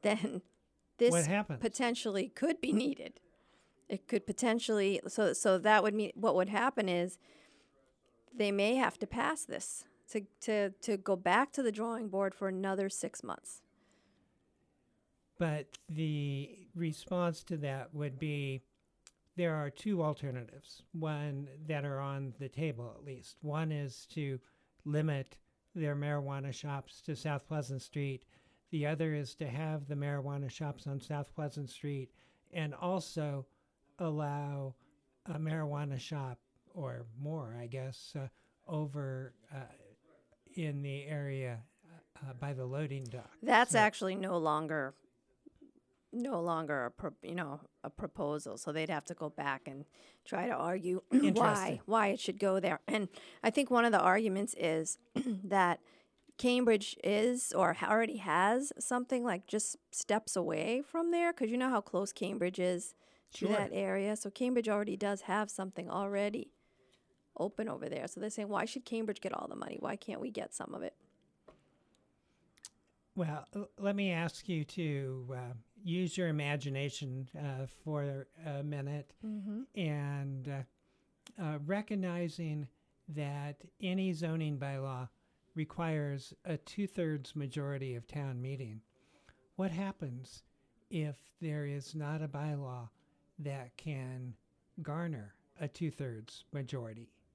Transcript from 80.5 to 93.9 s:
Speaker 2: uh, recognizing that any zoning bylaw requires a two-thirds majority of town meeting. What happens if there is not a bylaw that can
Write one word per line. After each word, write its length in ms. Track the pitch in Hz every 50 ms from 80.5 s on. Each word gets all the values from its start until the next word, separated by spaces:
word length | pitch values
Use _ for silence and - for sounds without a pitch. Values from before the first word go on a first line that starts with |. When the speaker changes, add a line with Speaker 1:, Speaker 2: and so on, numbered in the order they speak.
| 139 135 131 - _ _ _ _ _ _ _ _ _ _ _ - - - 180
Speaker 2:
uh, 140 | 151 151 147 147
recognizing 1040 | 151 196 202 214 214 214 202 185 180 170 175 175 165 151 - 170 156 151 151 147 131 _ _ _ _ _ _ _ -
that 540 | 151 151 147 139 143 143 143 147 147 _ - - _ _
any 320 | 208 185 185 190 190 185 175
zoning 440 | 151 170 165 160 160 156 151 147 135
bylaw 500 | 139 139 139 135 135 135 131 123 131 120 _ _ _ _ _ _ _ _ _
requires 800 | 160 156 151 - - 170 165 156 151 147 143 143 139 127 - - _ _
a 120 | 180 160
two-thirds 800 | 147 - - - - 202 190 - - 175 160 151 147 131 - -
majority 600 | 151 143 135 120 151 143 139 143 135 135 131 123
of 120 | 120 117
town 340 | - - 147 143 135 131 123
meeting. 400 | 123 131 139 131 135 110 107 110 - _ _ _ _ _ _ _ _ - _ _ _ _ _
What 160 | - 190 190
happens 720 | 160 170 196 196 196 _ 160 135 120 127 131 - - - _ _ _ _ _ _ _ _ _ _
if 240 | - 165 151 151 139 - - - _ _
there 240 | 170 156 151 151 147
is 300 | 143 143 143 135 - -
not 260 | 156 147 147 151 156
a 60 | 156
bylaw 640 | 147 139 143 147 151 151 139 143 131 127 123 120 110 _ _ _ _ _ _ _ _ _ -
that 360 | 147 143 139 139 127 120 _
can 580 | - - 156